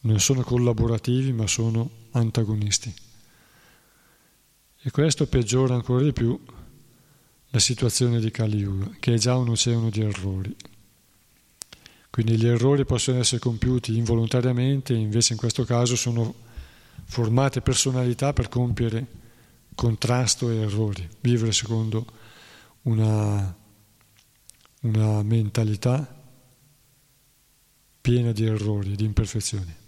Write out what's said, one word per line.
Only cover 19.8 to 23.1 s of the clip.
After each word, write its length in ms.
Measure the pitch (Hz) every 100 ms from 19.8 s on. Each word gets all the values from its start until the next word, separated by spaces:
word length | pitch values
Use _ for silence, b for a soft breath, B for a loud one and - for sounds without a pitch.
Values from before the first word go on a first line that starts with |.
| 117 110 - 123 123 - 120
e 60 | 113
errori, 500 | 107 104 107 98 82 -
vivere 300 | 120 120 113
secondo 540 | 101 107 113 110 110 117 B B B B B B B
una, 720 | - 110 110